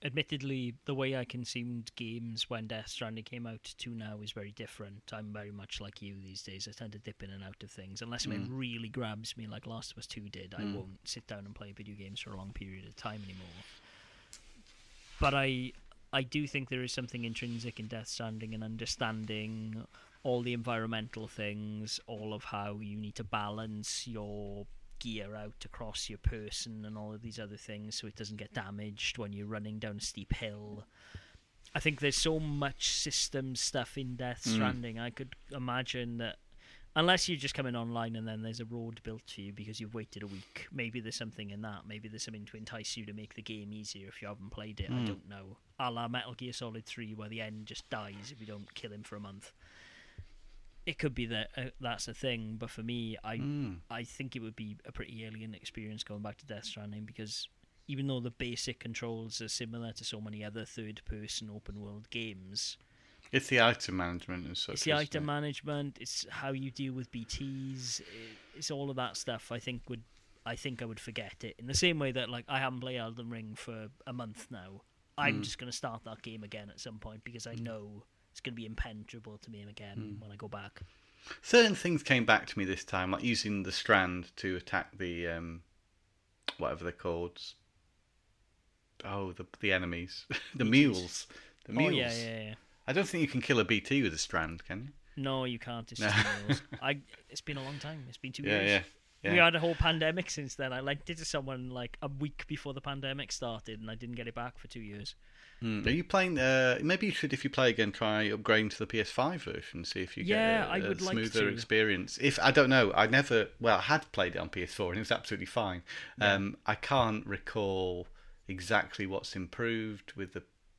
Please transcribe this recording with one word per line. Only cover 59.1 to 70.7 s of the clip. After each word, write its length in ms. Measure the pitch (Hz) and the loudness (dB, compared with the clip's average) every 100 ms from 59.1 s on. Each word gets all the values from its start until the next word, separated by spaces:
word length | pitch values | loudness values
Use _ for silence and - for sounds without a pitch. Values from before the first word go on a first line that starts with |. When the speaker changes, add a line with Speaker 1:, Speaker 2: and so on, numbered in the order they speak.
| 113 113 - | -4 -6 -6
Speaker 1:
are 80 | 110 | -4
similar 460 | - 117 117 117 | -4 -4 -4 -6
to 100 | 104 | -6
so 160 | - 110 | -8 -6
many 240 | 107 104 | -6 -6
other 220 | 104 110 107 | -6 -6 -8
third-person 800 | - 107 107 - 110 107 - 110 | -8 -8 -8 -8 -6 -6 -6 -6
open-world 640 | 104 - 101 101 104 104 | -10 -10 -10 -10 -12 -6
games, 640 | 117 113 95 92 101 - - _ - - - - | -4 -4 -8 -8 -6 -4 -6 _ -20 -20 -20 0
Speaker 2:
It's 140 | 135 - | 2 6
the 140 | 127 | 10
item 340 | 117 117 - 92 | 10 8 0 0
management 480 | 87 87 - 90 90 | 0 -2 -6 -6 -6
and 120 | 90 | -6
such, 160 | - | -4
Speaker 1:
it's 100 | - | 0
the 60 | 160 | 2
Speaker 2:
isn't 100 | 151 | 2
Speaker 1:
item 220 | 151 156 | 0 -2
Speaker 2:
it? 40 | 147 | 0
Speaker 1:
management, 680 | 147 147 139 151 147 143 - | 0 -2 -4 -4 -4 -4 -6
it's 240 | 127 - - | -8 -6 -6
how 240 | - 139 | -4 -2
you 180 | 135 135 | -2 -4
deal 220 | 120 135 | -4 -4
with 180 | 127 120 | -4 -6
B 140 | 120 | -8
Ts, 800 | 113 - 139 135 135 131 123 - | -6 -6 -4 -4 -6 -4 -4 -4
i-, 20 | - 113 113 110 - | -6 -14 -14 -16 -18
it's 160 | - 143 | -8 -4
all 200 | 143 139 | -2 -2
of 60 | 131 | -2
that 200 | 123 95 | -2 -4
stuff 340 | - 113 - | -4 -6 -6
I 100 | 120 | -6
think 280 | 131 120 - | -4 -6 -6
would, 160 | 113 117 - _ _ | -10 -10 -20 _ _
I 100 | 117 | -8
think 280 | 117 139 | -6 -6